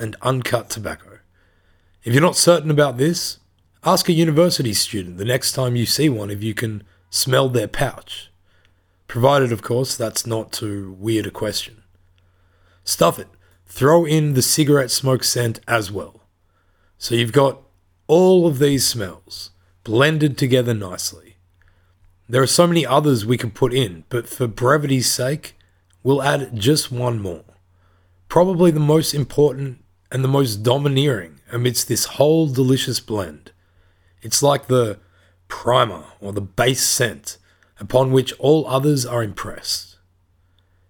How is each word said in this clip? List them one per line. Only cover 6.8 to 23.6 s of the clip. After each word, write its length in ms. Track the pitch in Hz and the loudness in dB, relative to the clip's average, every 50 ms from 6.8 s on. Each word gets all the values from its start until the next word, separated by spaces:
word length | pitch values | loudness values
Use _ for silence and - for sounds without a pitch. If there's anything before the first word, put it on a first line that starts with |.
| - _ _ _ _ - | -14 _ _ _ _ -8
smell 380 | - - - 131 127 135 135 131 | -6 -4 -2 0 2 2 2 2
their 200 | 123 117 107 98 | 0 -2 -2 -2
pouch. 640 | - - 143 123 - - - - - - - _ _ _ _ _ _ _ _ _ _ _ _ _ _ _ _ | -2 -4 -4 -4 -4 -10 -18 -18 -18 -18 -18 _ _ _ _ _ _ _ _ _ _ _ _ _ _ _ _
Provided, 440 | - - 123 117 135 143 143 135 120 | -8 -2 2 4 4 4 4 2 0
of 120 | 117 98 | -2 -4
course, 340 | - - 120 123 131 - - | -4 -4 -2 -2 -2 -4 -4
that's 300 | - 117 110 107 - - | -6 -6 -6 -6 -6 -6
not 260 | 117 113 110 110 - | -4 -6 -6 -6 -8
too 420 | - - 117 104 101 101 98 95 95 92 | -10 -10 -8 -8 -8 -8 -10 -12 -14 -8
weird 280 | 98 113 113 107 98 | -4 -2 -2 -2 -2
a 40 | 98 | -4
question. 520 | - - 110 107 98 - - - - - _ _ _ _ _ _ _ _ _ _ _ _ _ _ _ _ _ _ _ _ - | -8 -6 -6 -6 -6 -6 -8 -10 -16 -20 _ _ _ _ _ _ _ _ _ _ _ _ _ _ _ _ _ _ _ _ -8
Stuff 340 | - - - - - - - | -6 -2 0 2 0 0 -2
it. 100 | - _ _ _ _ _ _ _ _ | -12 _ _ _ _ _ _ _ _
Throw 400 | - - - 127 139 160 170 170 | -14 -6 0 2 4 4 4 4
in 300 | 151 156 156 151 147 139 | 2 0 0 0 0 0
the 80 | 127 | 0
cigarette 480 | 123 - - 156 156 135 147 143 131 120 | 0 0 0 0 2 4 4 2 2 0
smoke 340 | - - 131 131 131 120 - | -4 -2 0 0 0 0 -2
scent 360 | - - 123 120 117 110 - - | -2 -2 -2 -2 -4 -4 -6 -4
as 240 | - 120 113 104 92 | -2 -2 -2 -2 -4
well. 300 | 104 95 - - _ _ _ _ _ _ _ _ _ _ _ _ _ _ _ _ _ - | -8 -10 -10 -12 _ _ _ _ _ _ _ _ _ _ _ _ _ _ _ _ _ -12
So 160 | - - 117 | -6 -2 -2
you've 180 | 117 120 113 | 0 0 2
got 300 | - 143 139 135 131 - _ _ _ _ _ _ _ _ _ - | 2 2 2 2 0 -4 _ _ _ _ _ _ _ _ _ 2
all 380 | 156 175 185 185 185 180 170 | 4 6 6 6 6 6 4
of 120 | 170 143 127 | 2 2 2
these 280 | 147 143 139 131 - | 2 2 2 2 0
smells 640 | - - 117 101 90 82 - _ - - - - - _ _ _ _ _ _ - | -2 -2 -4 -6 -8 -10 -16 _ -20 -18 -18 -18 -20 _ _ _ _ _ _ -6
blended 520 | - 107 117 139 151 160 151 151 147 127 | 0 2 4 4 4 2 2 0 0 0
together 380 | - 139 123 127 127 120 120 120 | 0 0 2 2 2 2 0 -4
nicely. 600 | 104 98 90 90 - - - - 82 80 - _ _ _ _ _ _ _ _ _ _ _ _ _ _ _ - _ _ _ - | -4 -6 -10 -10 -10 -10 -10 -10 -12 -20 -20 _ _ _ _ _ _ _ _ _ _ _ _ _ _ _ -20 _ _ _ -2
There 140 | 117 131 | 0 0
are 40 | 135 | 2
so 200 | 117 - - 175 | 2 4 4 4
many 180 | 175 170 170 139 | 4 4 2 2
others 400 | 120 131 147 151 151 131 110 101 | 2 2 2 4 4 2 2 2
we 140 | 113 123 113 | 0 -2 -2
could 160 | - 110 98 | -2 -6 -2
put 180 | - | -2